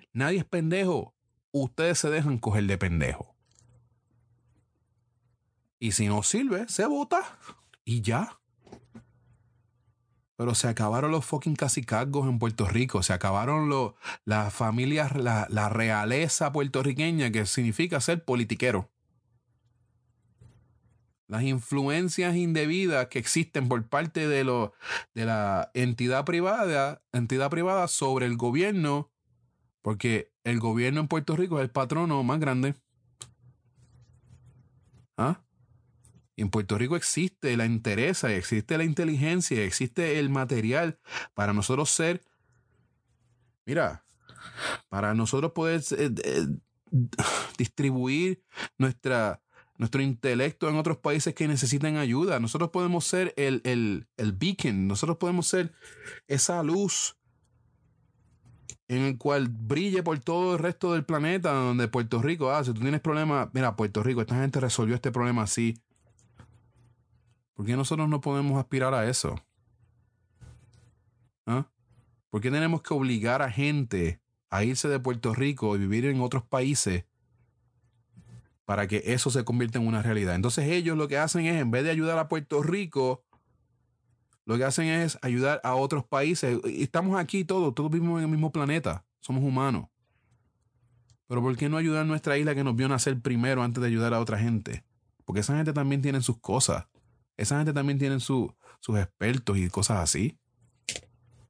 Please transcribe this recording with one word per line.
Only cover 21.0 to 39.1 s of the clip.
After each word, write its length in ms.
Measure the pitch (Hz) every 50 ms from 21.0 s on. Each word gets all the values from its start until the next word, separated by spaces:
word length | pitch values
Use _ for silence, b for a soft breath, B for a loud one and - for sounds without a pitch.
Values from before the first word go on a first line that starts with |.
| _ _ _ _ _ -
Las 160 | 101 113 127
influencias 920 | 135 131 127 113 - 139 143 139 139 147 165 180 180 - - 180 175 170
indebidas 720 | 175 175 170 165 160 151 151 165 185 190 180 156 131 127 -
que 100 | - 127
existen 520 | 113 - - 160 165 - - 147 131 120
por 180 | 127 120 113 -
parte 400 | - 143 160 160 - 165 156 151
de 160 | 147 139 135
lo, 300 | 131 123 120 110 104 B B B B B B B B -
de 120 | 113 113
la 460 | 113 113 110 104 101 98 90 82 - -
entidad 520 | 123 127 123 117 117 120 123 127 135 143
privada, 760 | 156 170 170 175 185 208 240 220 180 156 143 139 139 147 - _ _ -
entidad 360 | 123 120 107 131 131 135 143
privada 380 | 160 165 170 185 190 190 180 -
sobre 380 | - - 143 135 135 131 123
el 100 | 123 120
gobierno, 800 | 117 120 120 120 151 180 208 214 190 160 147 143 147 147 - _ _ _ _ _ _ _ _ _ _ _ _ _ _
porque 520 | - 107 107 101 - 135 190 107 - - _ _ -
el 160 | 120 123 117
gobierno 400 | 113 117 110 117 123 131 139 151
en 80 | 156 143
Puerto 300 | 165 160 147 - 160 156
Rico 220 | 180 190 170 147
es 40 | 131
el 80 | 120
patrono 500 | - 139 135 123 151 160 170 170 151 139 127
más 180 | 120 135 160
grande. 340 | 156 143 131 127 127 139 143 - _ _ _ _ _ _ _ - - - - _ _ - - _ _ _ _ _ - _ _ - _ _ - _ _ _ - - - - - - - _ _ _ _ _ - - - _ _
¿Ah? 260 | - 110 135 185 - _ _ _ _ _ _ _ _ _ _ _ _ _ - - - _ _ _ -
Y 40 |
en 80 | 107 98
Puerto 280 | 92 110 101 95 104 101
Rico 200 | 120 127 165 170
existe 580 | - - - 147 175 185 - _ - 139 120
la 100 | 117 113
interesa, 640 | 113 117 110 113 117 101 101 120 165 190 - - 123 104
existe 440 | 92 90 - 123 107 107 - 165 156
la 60 | 165
inteligencia, 800 | 165 151 139 170 160